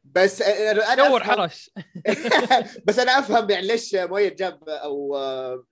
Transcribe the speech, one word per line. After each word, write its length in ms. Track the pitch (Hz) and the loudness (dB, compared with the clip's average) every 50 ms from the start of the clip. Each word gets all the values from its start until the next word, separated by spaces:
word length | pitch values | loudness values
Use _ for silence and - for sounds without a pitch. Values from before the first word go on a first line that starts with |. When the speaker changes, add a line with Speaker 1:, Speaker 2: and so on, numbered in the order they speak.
| _ | _
Speaker 1:
بس، 380 | 139 - 180 190 196 196 - | _ 0 2 2 2 2 0
آه، 300 | 208 190 208 180 214 214 | 0 0 0 0 0 0
أنا 360 | 214 208 220 214 254 262 277 | 0 2 2 2 4 4 4
Speaker 2:
دور 140 | 285 262 226 | 6 4 2
Speaker 1:
أفهم، 100 | - 208 | 2 0
Speaker 2:
حرش. 400 | 208 214 180 165 - - - - - 202 160 _ - 175 - 214 202 - 320 | 0 0 0 -2 -6 -10 -20 -20 -18 -18 -18 _ -16 -6 -2 -2 -2 -2 0
Speaker 1:
<laughs> 640 | 233 233 302 247 - 254 240 226 - - - - | 0 0 2 2 2 2 2 0 -2 -12 -8 -4
بس 140 | 185 214 247 | -2 0 2
أنا 200 | 247 254 247 269 | 2 2 2 2
أفهم 300 | 277 - 208 233 214 202 | 2 2 0 2 2 2
يعني 180 | 202 180 185 | 0 0 0
ليش 280 | 196 233 226 226 - 196 | -2 -2 -2 -2 -2 -2
مؤيد 400 | 185 180 170 180 202 208 185 165 | -2 -2 -2 0 0 0 0 -2
جاب 340 | 151 190 185 - - - 156 | -4 -6 -6 -8 -10 -10 -10
أو، 480 | 151 147 - 147 143 143 143 139 143 | -10 -8 -6 -6 -6 -6 -6 -4 -4
آه، 480 | 139 135 135 135 131 131 131 127 127 123 _ | -4 -4 -6 -6 -6 -8 -8 -8 -10 -12 _